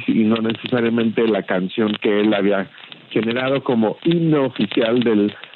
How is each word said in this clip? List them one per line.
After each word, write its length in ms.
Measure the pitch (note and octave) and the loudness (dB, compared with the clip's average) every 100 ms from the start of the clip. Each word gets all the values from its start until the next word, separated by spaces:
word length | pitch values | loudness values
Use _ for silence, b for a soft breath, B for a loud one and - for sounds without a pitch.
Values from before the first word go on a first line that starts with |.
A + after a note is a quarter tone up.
| A#2+ | 2
y 160 | A2+ | 2
no 140 | A2 A2+ | 2 2
necesariamente 880 | A2 A2 - B2 A#2 A#2 A2+ G#2 A2+ | -2 -4 -4 -2 0 0 0 0 0
la 160 | G2 | 0
canción 520 | - F#2+ F#2 - G#2+ G#2+ | 0 -2 -2 -2 -2 0
que 200 | A2+ G#2 | 0 2
él 120 | G#2+ | 2
había 380 | G2+ G2 G2 F#2 B B B - | 2 2 0 -2 B B B -8
generado 520 | B2 A2 A#2+ C3 C3+ | -4 -2 -2 -2 -2
como 340 | C3 A#2 A2 - | 0 0 0 0
himno 420 | E3+ E3+ E3 D3+ C3 | 0 2 2 2 0
oficial 520 | - G#2+ - A2+ B2 | -2 -4 0 0 2
del, 300 | A#2 G#2 G#2 - B | 2 2 0 -4 B